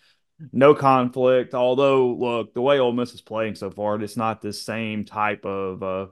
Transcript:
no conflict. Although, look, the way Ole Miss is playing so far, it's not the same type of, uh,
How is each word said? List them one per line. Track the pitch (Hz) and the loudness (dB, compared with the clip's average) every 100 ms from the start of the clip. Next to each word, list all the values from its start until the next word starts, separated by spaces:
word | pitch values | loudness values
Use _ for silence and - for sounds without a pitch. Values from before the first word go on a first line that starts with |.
| _ _ _ - 151 | _ _ _ -20 -8
no | 123 139 | 4 6
conflict. | 147 139 131 123 131 127 127 120 | 6 4 4 2 0 2 2 0
Although, | 127 127 127 139 135 127 | 0 0 2 4 4 2
look, | 113 120 117 107 127 | 0 -2 -2 -4 -2
the | |
way | 131 143 | 2 4
Ole | 123 | 2
Miss | 120 120 | 0 -4
is | - | -8
playing | - 110 110 | -8 -4 -4
so | 98 98 | -6 -10
far, | 95 104 107 | -6 -4 -4
it's | 104 123 | -6 -4
not | 110 107 | -4 -4
the | 104 | -8
same | 104 - 110 110 107 101 | -10 -8 -6 -6 -6 -8
type | 107 104 104 98 | -2 -2 -2 -6
of, | 98 95 92 | -6 -6 -6
uh, | 95 95 95 | -6 -6 -8